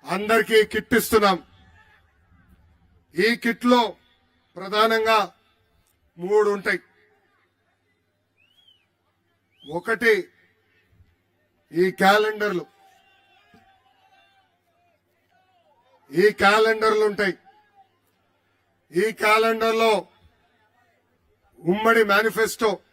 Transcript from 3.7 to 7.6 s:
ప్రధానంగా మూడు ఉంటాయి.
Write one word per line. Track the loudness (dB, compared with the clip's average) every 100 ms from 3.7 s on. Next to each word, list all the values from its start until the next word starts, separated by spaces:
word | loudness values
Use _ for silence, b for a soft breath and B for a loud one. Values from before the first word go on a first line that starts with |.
| 2 2 -6 _ _ _ _ _ -16
ప్రధానంగా | -6 0 2 2 2 0 0 _ _ _ _ _ _ _ _ -12
మూడు | 0 0 0 -2
ఉంటాయి. | -6 -6 _ _ _ _ _ _ _ _